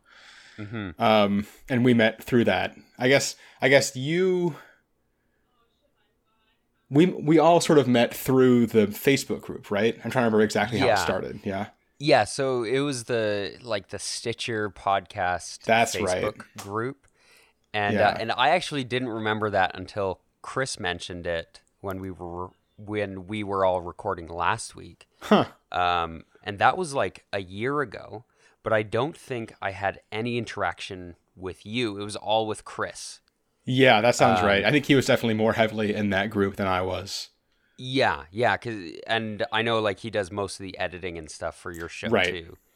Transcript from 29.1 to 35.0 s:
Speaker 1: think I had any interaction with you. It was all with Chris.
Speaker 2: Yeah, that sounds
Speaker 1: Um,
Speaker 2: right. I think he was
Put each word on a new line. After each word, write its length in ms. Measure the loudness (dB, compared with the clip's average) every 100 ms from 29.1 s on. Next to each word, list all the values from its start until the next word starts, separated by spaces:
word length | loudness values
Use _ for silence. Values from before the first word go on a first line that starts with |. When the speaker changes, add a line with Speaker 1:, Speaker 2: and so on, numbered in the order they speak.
| -6
Speaker 1:
think 380 | -10 -8 -8 -8
I 80 | -8
had 280 | -4 -4 -6 _
any 280 | -6 -4 -4
interaction 800 | -4 -4 -4 -6 -10 -12 -14 -18 _ -14
with 280 | -12 -12 -8
you. 340 | -4 -4 -4
It 40 |
was 120 | -10 -10
all 300 | -2 -2 0
with 180 | -6
Chris. 560 | -10 -8 -8 -8 -16 -18 _ _ _ _ -2
Speaker 2:
Yeah, 340 | 4 6 8
that 140 | 6
sounds 260 | 4 4 4
Speaker 1:
Um, 60 | 4
Speaker 2:
right. 180 | 2
I 60 | 4
think 160 | 2 4
he 80 |
was 100 | 4